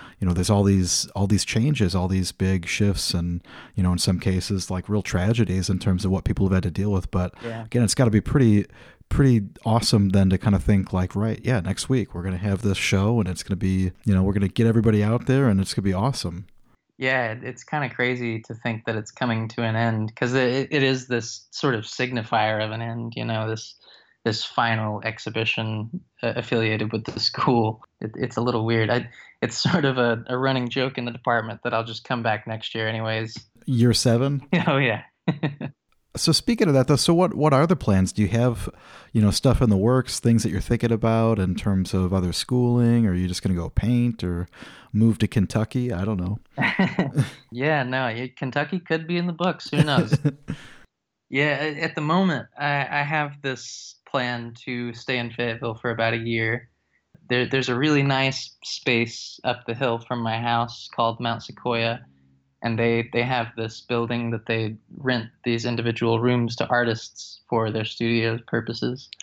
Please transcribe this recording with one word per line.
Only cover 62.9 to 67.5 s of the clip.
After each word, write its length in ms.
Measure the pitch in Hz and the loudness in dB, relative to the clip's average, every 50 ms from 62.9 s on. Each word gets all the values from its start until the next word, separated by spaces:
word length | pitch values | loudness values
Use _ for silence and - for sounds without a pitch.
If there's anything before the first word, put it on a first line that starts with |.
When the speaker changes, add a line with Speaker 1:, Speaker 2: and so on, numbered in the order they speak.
| 117 117 117 117 - | 2 0 -2 -2 -2
Speaker 2:
they 80 | 120 120 | -2 -2
have 240 | 123 131 123 117 117 - | 0 -2 -2 -2 -4 -6
this 260 | 113 113 113 - - | -8 -8 -8 -10 -14
building 500 | - _ 123 117 117 117 123 120 120 117 | -8 _ -2 -2 -2 -2 -4 -4 -4 -4
that 160 | 113 110 - - | -4 -6 -4 -2
they 280 | 113 113 113 107 110 107 _ _ - - | -2 -2 -2 -4 -6 -10 _ _ -18 -6
rent 280 | 143 131 127 120 110 117 - _ _ | -4 -2 -2 -2 -4 -6 -14 _ _
these 200 | 123 117 117 113 | -2 -2 -2 -2
individual 540 | 123 120 117 117 117 113 - 117 117 117 113 | -2 -2 -2 -2 -2 -2 0 0 0 0 2
rooms 360 | 117 123 123 120 120 113 117 | 2 2 2 2 0 -2 -2
to 120 | - 113 - | -4 -4 -2
artists 760 | 127 123 120 117 113 113 - - - - - - - - _ | 0 0 0 0 -2 -4 -6 -14 -18 -18 -20 -18 -20 -20 _
for 220 | _ | _